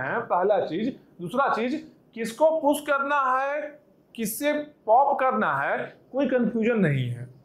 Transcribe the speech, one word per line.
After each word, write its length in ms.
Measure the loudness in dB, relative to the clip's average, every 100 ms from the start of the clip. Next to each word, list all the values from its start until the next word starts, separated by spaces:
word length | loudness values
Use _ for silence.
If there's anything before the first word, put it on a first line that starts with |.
हैं, 180 | -2 -4
पहला 360 | -2 0 2 2 0
चीज। 220 | -4 -4 -6 _ -12
दूसरा 260 | -6 0 0 0
चीज, 200 | -2 -4 -10 -20 _ -8
किसको 340 | -8 2 2 4
push 220 | 2 0
करना 380 | 0 0 0 0 2
है, 300 | 0 0 -4 -8 -12 _ _ _ -8
किससे 380 | -6 -2 0 -2 -4 -8 4
पॉप 340 | 4 6 2
करना 340 | 0 2 0 0
है, 220 | -2 -2 -6 -12 _
कोई 160 | -2 0
confusion 500 | 2 0 0 0 2
नहीं 300 | 2 2 -2
है। 180 | -6 -12 -18